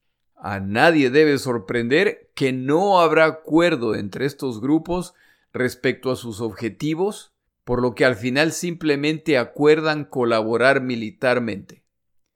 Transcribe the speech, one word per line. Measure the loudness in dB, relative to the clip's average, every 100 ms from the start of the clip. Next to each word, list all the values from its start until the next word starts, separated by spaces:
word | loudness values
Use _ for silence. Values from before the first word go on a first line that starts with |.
| _ _ _ _
A | -10 -8
nadie | -4 2 4 4 4
debe | 4 4 2
sorprender | -2 -6 -4 -4 0 2 2 -2 _
que | -4 -4
no | -2 -2 0 2 4
habrá | 4 4 2
acuerdo | 0 -2 2 2 2 -2
entre | -4 -6 -6
estos | -6 -6 -8 -6
grupos | -2 -2 -2 -6 -8 _ _ _ _
respecto | -4 -4 -2 -4 -2 -4
a | -6
sus | -6 -8
objetivos, | -8 -6 -8 -6 -6 -2 -4 -6 -14 _ _ _
por | -6 -2
lo | -2
que | 2 2
al | 2
final | -2 0 0
simplemente | -2 -6 -4 -2 0 0 -2 0 0
acuerdan | 0 2 4 4 2 -4 -4
colaborar | -2 0 2 2 2 4 2
militarmente. | 0 -6 -8 -4 -2 -2 -2 -8 -12 -20 _ _ _ _ _